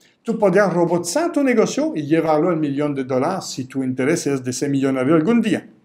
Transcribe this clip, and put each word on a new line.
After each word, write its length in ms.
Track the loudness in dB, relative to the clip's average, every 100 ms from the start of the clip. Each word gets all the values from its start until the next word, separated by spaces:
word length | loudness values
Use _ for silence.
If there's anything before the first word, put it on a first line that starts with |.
| _ _
tú 160 | -6 0
podrías 340 | 2 4 2
robotizar 580 | 2 0 0 -2 -2 0
tu 120 | 0
negocio 500 | 0 2 0 0 -2 -4
y 120 | 0
llevarlo 420 | 0 2 2 2
al 80 | 0
millón 380 | -2 -2 -2 -2
de 80 |
dólares 420 | -2 0 0 -4 -8
si 200 | -10 -8
tu 180 | -4
interés 420 | -4 -2 0 0 0
es 180 | -4
de 80 | -4
ser 200 | -4 -2
millonario 420 | 0 0 0 2
algún 280 | 4 4 2
día. 260 | 2 -2 -4 -20